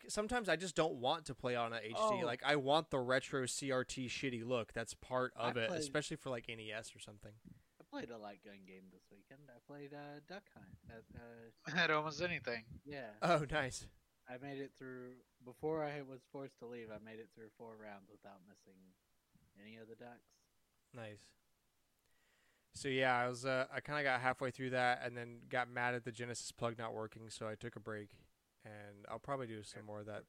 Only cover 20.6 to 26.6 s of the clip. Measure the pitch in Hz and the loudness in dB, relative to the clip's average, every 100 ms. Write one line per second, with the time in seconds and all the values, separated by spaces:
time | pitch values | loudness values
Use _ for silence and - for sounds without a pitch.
20.6 | _ _ _ 123 110 101 - _ _ _ | _ _ _ -10 -10 -10 -18 _ _ _
21.6 | _ _ _ _ _ _ _ _ _ _ | _ _ _ _ _ _ _ _ _ _
22.6 | _ - 139 131 131 123 123 120 135 131 | _ -4 2 6 8 8 6 2 2 2
23.6 | 135 139 - 147 139 127 127 127 131 - | 2 -2 -2 2 4 6 4 4 0 0
24.6 | 127 127 123 127 123 120 120 120 127 127 | 0 6 6 4 0 -4 -8 -10 -2 0
25.6 | 120 123 123 123 120 113 120 117 - - | 2 2 2 2 -2 -4 -4 -4 -6 -2